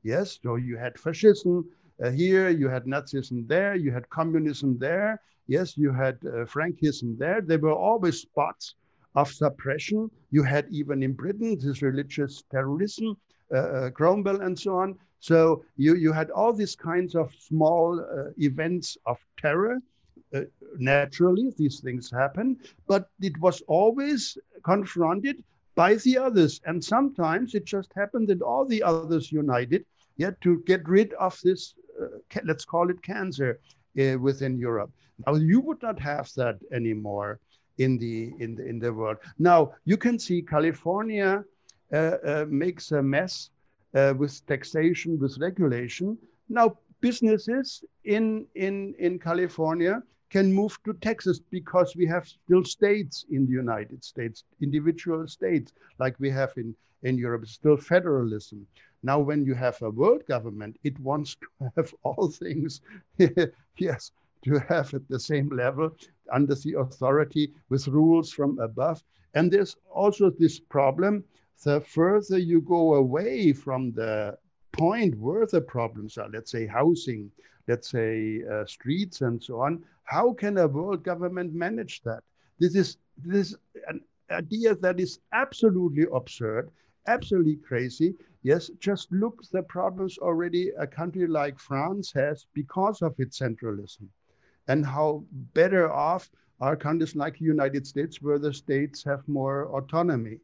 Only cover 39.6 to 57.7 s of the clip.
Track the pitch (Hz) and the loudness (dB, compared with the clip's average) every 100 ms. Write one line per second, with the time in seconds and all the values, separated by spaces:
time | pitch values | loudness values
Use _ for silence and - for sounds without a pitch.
39.6 | 147 - - 202 240 233 - 175 170 151 | 4 -2 0 2 2 0 0 -2 0 0
40.6 | 160 151 165 190 220 214 196 196 202 _ | 0 -2 -4 -4 -4 0 0 0 -4 _
41.6 | _ _ _ 147 160 185 151 151 151 143 | _ _ _ 0 0 0 -2 -2 0 0
42.6 | 175 165 - 151 139 143 180 - - _ | -2 -4 -4 0 2 0 -2 -8 -14 _
43.6 | _ _ _ 139 139 135 143 139 - 139 | _ _ _ 4 4 4 -2 -4 -6 -6
44.6 | - 160 160 175 165 160 135 135 165 185 | -4 0 2 2 -2 -2 -2 -2 -4 2
45.6 | 165 120 123 - 190 226 _ _ _ 233 | 2 2 -4 -6 -6 -6 _ _ _ 2
46.6 | 233 - _ _ 240 240 226 214 - 247 | 2 2 _ _ -2 2 2 2 2 -2
47.6 | 269 - - _ - 208 220 220 - - | -4 -10 -18 _ -2 0 2 -2 -8 -6
48.6 | 190 196 196 - 175 180 170 170 180 - | -4 -4 -8 -2 -2 -2 -2 -2 -2 -2
49.6 | 160 165 170 220 - _ _ 196 196 190 | -2 0 0 0 -6 _ _ 2 4 4
50.6 | 208 - 208 190 214 226 190 175 _ 185 | 0 -4 -8 -6 -4 -2 -2 -2 _ -10
51.6 | 175 180 180 170 175 175 165 - - 185 | 0 2 2 2 0 0 -4 -20 4 4
52.6 | - - 202 208 170 - - 135 131 127 | 4 0 2 2 -2 -10 -6 0 2 0
53.6 | 123 113 107 131 - - 117 110 _ _ | -2 -4 -6 -12 -16 -8 -8 -10 _ _
54.6 | 143 151 151 165 175 160 160 - 190 165 | -2 0 0 -2 -2 -4 -4 -6 0 0
55.6 | 117 _ _ _ 127 123 135 135 135 - | -2 _ _ _ -4 -2 -4 -2 -4 -4
56.6 | 117 110 _ _ 123 127 120 117 110 - | -10 -12 _ _ -2 -2 -2 -4 -8 -2
57.6 | 151 | 4